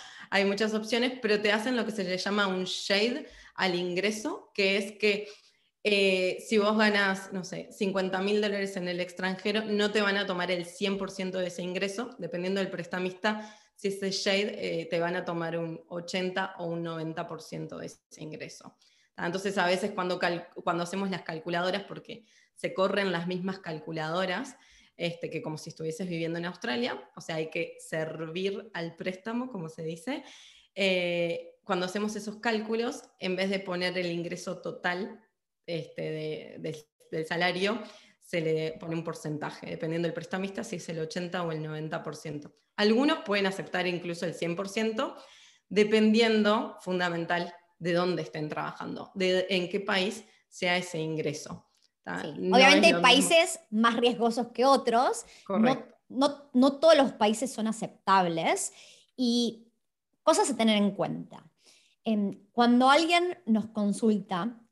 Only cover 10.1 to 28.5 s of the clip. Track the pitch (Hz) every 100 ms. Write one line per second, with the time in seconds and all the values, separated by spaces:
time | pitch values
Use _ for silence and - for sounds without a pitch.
10.1 | 202 196 180 175 180 170 - 196 196 190
11.1 | - 185 185 175 185 180 185 196 196 240
12.1 | - 165 175 185 196 190 175 170 185 185
13.1 | - 214 214 - - _ - 202 196 196
14.1 | 190 208 196 208 214 185 170 165 170 170
15.1 | 185 175 170 165 170 165 160 - 175 170
16.1 | 190 185 185 190 - 170 170 170 160 160
17.1 | 165 165 160 - 160 160 170 170 - _
18.1 | - 156 156 135 - - - _ _ _
19.1 | - 175 185 196 196 175 185 208 190 180
20.1 | 180 180 170 - - 185 170 170 196 196
21.1 | 175 - 160 175 170 185 196 196 - -
22.1 | - - _ _ - 175 - 196 196 196
23.1 | 170 175 180 190 185 170 156 165 160 156
24.1 | 175 185 185 269 - _ - _ - 170
25.1 | 170 165 160 160 156 170 - 160 156 180
26.1 | 165 165 170 175 180 226 240 247 - -
27.1 | - - 160 160 170 165 - - 160 156
28.1 | 160 160 175 196